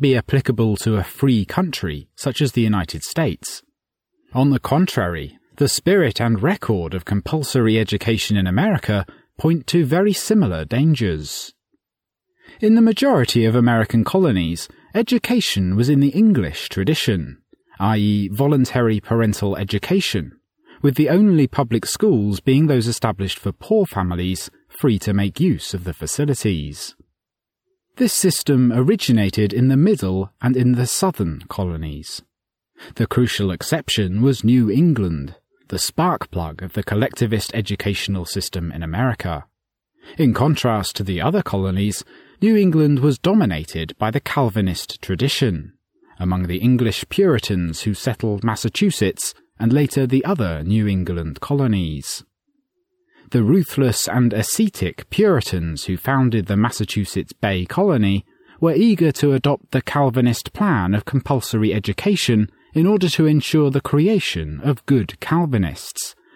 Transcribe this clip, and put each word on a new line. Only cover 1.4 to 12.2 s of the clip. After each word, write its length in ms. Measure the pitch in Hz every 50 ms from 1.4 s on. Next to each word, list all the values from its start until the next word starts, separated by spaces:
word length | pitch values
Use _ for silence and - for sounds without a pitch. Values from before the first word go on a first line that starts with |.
| 95
country 640 | - - 180 190 165 - - - 82 73 73 - - _
such 240 | - - 143 123 -
as 120 | 151 127 -
the 100 | 127 113
United 420 | 107 107 98 85 - - 76 -
States. 580 | - - 165 160 110 - - - - - - - _ _ _ _ _ _ _ _ _ _ _ _ _ -
On 180 | 123 135 143
the 80 | 135 120
contrary, 800 | - - 135 160 185 - - - 95 87 85 78 - - - _ _ _ _
the 120 | - 143 131
spirit 520 | - - - - 202 202 165 117 - -
and 220 | 120 117 117 95 104
record 520 | 160 202 - - - 110 92 82 78 87
of 100 | 92 -
compulsory 760 | - 104 101 - - 160 156 139 - - 131 117 110 110 110
education 580 | 110 - 107 101 - 117 113 107 - - 107
in 100 | 101 92
America 600 | 92 90 113 175 220 190 127 - - 107 101 92 - - - _ _ _ -
point 300 | - 160 170 160 - -
to 160 | - 175 156
very 280 | 123 151 180 202 208 190
similar 520 | - - - 220 214 170 101 85 80 80
dangers. 880 | 71 - 123 147 160 156 120 117 95 80 76 76 - - - - - - _ _ _ _ _ _ _ _ _ _ _ _ _